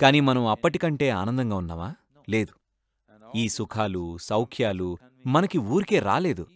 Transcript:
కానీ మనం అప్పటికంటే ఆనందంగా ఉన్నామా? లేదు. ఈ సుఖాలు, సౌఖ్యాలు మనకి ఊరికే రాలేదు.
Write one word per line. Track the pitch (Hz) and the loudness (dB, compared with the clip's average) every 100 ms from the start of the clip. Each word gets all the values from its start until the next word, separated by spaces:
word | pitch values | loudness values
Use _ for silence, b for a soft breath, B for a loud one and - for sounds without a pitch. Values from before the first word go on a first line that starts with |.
కానీ | 135 147 | 6 6
మనం | 139 127 117 | 4 4 2
అప్పటికంటే | 107 170 170 165 143 139 | 2 0 0 -2 0 0
ఆనందంగా | 101 98 127 120 98 | 0 0 0 0 -2
ఉన్నామా? | 85 82 90 - _ _ - | -4 -6 -10 -12 _ _ -4
లేదు. | 107 - _ _ _ _ _ _ 107 110 113 | -2 -2 _ _ _ _ _ _ -20 -10 -6
ఈ | 113 | -4
సుఖాలు, | - 107 110 104 92 85 85 | -4 -6 -2 -2 -2 -6 -8
సౌఖ్యాలు | - 110 120 - 113 92 90 87 - _ | -4 -2 -2 -2 -2 -2 -4 -8 -14 _
మనకి | 127 143 190 170 104 | 0 0 2 -2 0
ఊరికే | 160 214 202 | -2 0 0
రాలేదు. | 101 120 180 92 82 | 2 0 0 -6 -10